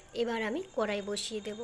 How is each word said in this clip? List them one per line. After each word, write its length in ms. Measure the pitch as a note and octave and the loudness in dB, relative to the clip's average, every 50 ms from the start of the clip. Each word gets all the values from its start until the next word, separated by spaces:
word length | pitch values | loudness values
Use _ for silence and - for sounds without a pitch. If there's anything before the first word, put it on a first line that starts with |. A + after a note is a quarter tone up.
| - - - | -14 -6 0
এবার 260 | A#3 A#3 A#3 A#3 A3+ A3 G#3 | 0 2 2 2 2 2 2
আমি 120 | A#3+ F4 F#4+ - - | 2 0 -2 -2 0
কড়াই 260 | A#3+ G#3+ G#3 G3+ G#3 | 2 2 2 2 0
বসিয়ে 400 | G3 G3+ G#3 G3+ - - A3 G#3+ | 0 0 0 0 0 -2 -2 -4
দেব। 180 | G3+ G#3+ G#3 A3 | -4 -4 -6 -6